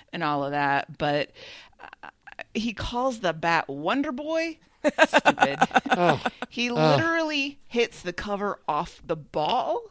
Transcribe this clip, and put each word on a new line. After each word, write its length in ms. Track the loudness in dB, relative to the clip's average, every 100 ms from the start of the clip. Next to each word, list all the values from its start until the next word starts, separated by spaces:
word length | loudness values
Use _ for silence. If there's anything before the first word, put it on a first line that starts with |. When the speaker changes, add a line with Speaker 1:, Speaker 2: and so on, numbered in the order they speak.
| _
Speaker 1:
and 120 | -6
all 200 | -2 0
of 80 | -2
that, 460 | 0 2 0 -2 -4
but, 340 | 0 0 -2 -8 -20 -18 -20 _ -20 -20
uh, 60 | -20 -20 -20 -16 -10
he 200 | -6 -4
calls 460 | -6 -6 -2 -2 0
the 140 | -2
bat 340 | 0 0 0 0
Wonder 420 | -4 -2 0 -2
Boy. 460 | -6 -4 -4 -4 -8 _ _ 0 4 4
Stupid. 520 | 6 4 4 0 2
Speaker 2:
<laughs> 60 | 2 2 2
Oh. 300 | 4 4 4 -2 -6 -10
Speaker 1:
He 200 | -4 -2
Speaker 2:
Oh. 40 | 2
Speaker 1:
literally 840 | 4 4 4 0 0 -2 -4 -6 -6
hits 340 | -2 0 -2
the 120 | -8
cover 460 | -8 -4 -2 -2 -4 -2
off 340 | -2 -2 -8 -6
the 100 | -6
ball. 640 | -4 -2 2 2 0 -2 -4